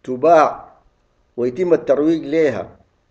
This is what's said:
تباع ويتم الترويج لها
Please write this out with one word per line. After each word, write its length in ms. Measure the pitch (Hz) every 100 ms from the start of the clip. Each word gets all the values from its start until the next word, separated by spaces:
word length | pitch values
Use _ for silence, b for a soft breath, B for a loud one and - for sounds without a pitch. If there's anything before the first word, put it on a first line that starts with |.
تباع 720 | - 127 151 160 135 - - _ _ _ _ _ _ -
ويتم 360 | 123 123 180
الترويج 520 | 160 - 135 156 165 139
لها 440 | 160 147 104 - - _ _ _